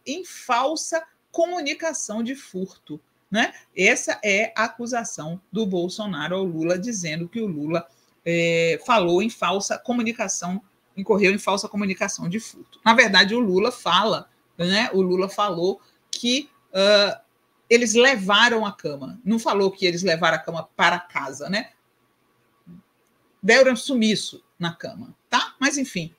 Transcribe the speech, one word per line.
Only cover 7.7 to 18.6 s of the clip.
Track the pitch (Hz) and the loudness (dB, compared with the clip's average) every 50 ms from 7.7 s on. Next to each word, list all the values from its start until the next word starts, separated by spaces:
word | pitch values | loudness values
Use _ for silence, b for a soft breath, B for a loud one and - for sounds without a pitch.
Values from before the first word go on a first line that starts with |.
| 170 170 170 b b b b b _ _ _ | -4 -4 -4 b b b b b _ _ _
é, | 170 170 170 170 170 165 165 165 165 156 151 - | -2 0 2 2 2 2 2 2 2 0 0 2
falou | - 233 214 175 170 175 185 | 2 4 4 4 4 2 2
em | 214 233 | 2 0
falsa | - - 185 175 190 202 - - 214 | -2 -4 -2 -2 -2 -2 -2 -4 -6
comunicação, | - - - 240 240 220 233 233 - 208 190 - - 170 180 185 196 - _ _ _ _ _ _ | -6 -4 -4 -2 -2 -2 -4 -4 -4 -6 -6 -6 -6 -6 -6 -6 -8 -8 _ _ _ _ _ _
incorreu | 196 190 - 202 196 208 190 | -8 0 0 4 4 6 4
em | 202 | 4
falsa | 196 - 208 196 202 214 - | 2 0 -2 -2 -2 -4 -6
comunicação | - 202 208 190 185 - 208 196 - - 165 | -4 -4 -2 -2 -2 -2 -4 -4 -4 -6 -6
de | 170 185 220 | -4 -4 -4
furto. | - - - - - - - _ _ | -6 -8 -16 -20 -20 -20 -20 _ _
Na | - 247 | 6 6
verdade, | 254 240 214 190 185 202 196 220 | 6 6 6 6 6 6 6 4
o | 247 | 2
Lula | 240 190 180 190 214 247 | 2 2 2 2 2 0
fala, | 240 - - 180 170 190 214 220 165 143 - - _ _ _ _ _ | -2 -2 0 2 2 2 2 2 0 -2 -4 -10 _ _ _ _ _
né? | - 170 180 190 214 247 254 | -4 -2 0 2 2 0 2
O | - 190 190 | 0 0 2
Lula | 180 180 185 190 190 | 2 2 0 0 -2
falou | - 220 208 208 170 165 175 190 - b b b b b _ _ | 0 -2 0 0 0 0 -2 -2 -2 b b b b b _ _
que, | - - - 240 254 285 285 - _ _ _ _ - | -10 -4 -2 0 0 0 -2 -8 _ _ _ _ 0
ah, | 190 196 208 208 202 202 185 - - - _ _ _ _ _ _ _ _ _ | 2 4 6 6 6 4 2 -2 -6 -14 _ _ _ _ _ _ _ _ _
eles | 233 240 240 208 208 | -8 -6 -4 0 2
levaram | 240 247 269 269 202 190 196 202 208 233 240 233 220 | 4 4 4 2 0 0 0 2 2 2 2 2 0